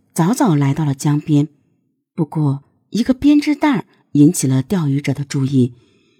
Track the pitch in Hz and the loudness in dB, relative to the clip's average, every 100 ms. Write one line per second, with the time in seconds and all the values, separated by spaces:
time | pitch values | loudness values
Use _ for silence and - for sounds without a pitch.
0 | _ - 165 247 226 147 139 139 151 135 | _ -2 -2 0 0 2 0 -2 -2 -2
1 | 151 147 147 147 147 _ _ _ _ _ | -2 -2 0 0 0 _ _ _ _ _
2 | _ - 156 160 147 139 - _ _ 190 | _ -8 -6 -2 -2 -4 -10 _ _ -4
3 | 240 262 285 294 294 294 - 226 - _ | -2 0 2 2 2 -2 0 -2 -4 _
4 | _ 147 147 175 131 131 131 196 147 139 | _ 4 4 4 0 -2 -2 -2 -2 -2
5 | 143 139 139 143 135 135 120 - _ _ | -4 -6 -6 -4 -2 0 0 -2 _ _
6 | _ | _